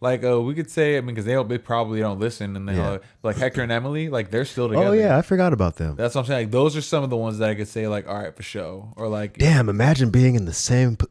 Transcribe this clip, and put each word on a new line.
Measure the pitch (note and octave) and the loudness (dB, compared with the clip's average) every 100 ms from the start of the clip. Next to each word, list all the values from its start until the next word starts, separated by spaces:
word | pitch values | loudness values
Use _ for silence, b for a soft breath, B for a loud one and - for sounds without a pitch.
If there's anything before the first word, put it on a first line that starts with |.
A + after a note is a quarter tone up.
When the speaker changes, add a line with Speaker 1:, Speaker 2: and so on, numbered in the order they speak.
Speaker 1:
Like, | B2 B2 | 0 0
uh, | B2 A#2+ | 2 2
we | B2 | 0
could | D3+ D3+ | -4 -4
say, | E3 D3 C#3+ | 0 2 2
I | |
mean, | B2 | -2
'cause | A2+ G#2 | -4 0
they | |
don't, | C3 A2 | 0 0
they | B2 | -4
probably | - A#2 A2 A2 | -2 -2 0 -2
don't | G#2+ G2 | -2 -2
listen, | A2+ - G2+ G2 | -4 -4 -8 -6
and | G2 | -4
they | F2+ | -2
Speaker 2:
Yeah. | E2 | -2
Speaker 1:
all, | G2 b b | -4 b b
like, | A2 A#2+ | -4 -2
Hector | B2+ C3+ | -2 -2
and | A#2 | -2
Emily, | A#2 C3+ D3+ D#3+ | -2 -2 -4 -4
like, | B2+ F#2+ | -4 -2
they're | A2+ C3+ | -2 -2
still | - | -2
Speaker 2:
Oh, | A#2+ | 0
Speaker 1:
together. | B2 G3 G#3+ | 2 4 4
Speaker 2:
yeah, | G#3 C#3+ | 4 4
I | |
forgot | - F#3+ F3+ | 2 2 2
about | A#2 F2 - | 4 2 0
them. | D#2+ C#2+ | -4 -2
Speaker 1:
That's | A#2+ | -2
what | C#3 | -2
I'm | B2 | -2
saying. | C3 G#2+ | -2 0
Like, | |
those | B2 D3+ | 2 2
are | D3+ | 0
some | - D#3 | -2 -2
of | C3+ | 0
the | A#2 | -2
ones | A2+ G#2+ | -2 0
that | G#2+ | 0
I | |
could | G#2 G#2 | 0 -4
say, | A2+ G#2+ | -4 -2
like, | G#2 - | -4 -6
"All | |
right, | G2+ F2 | -8 -8
for | - | -12
sure." | - G#2+ E2 F#2+ A2 G#2 | -12 -10 -10 -10 -14 -8
Or, | A2 | -4
like, | G#2+ G#2 - | -4 -4 0
Speaker 2:
Damn, | D3+ D3 A2 | 4 4 2
imagine | G#2 C3 C#3 A#2+ | 2 4 4 4
being | B2 B2+ A#2+ | 4 4 4
in | F2 | 0
the | |
same | - - B2 B2+ A2+ | -4 0 2 2 0
p-, | - | -4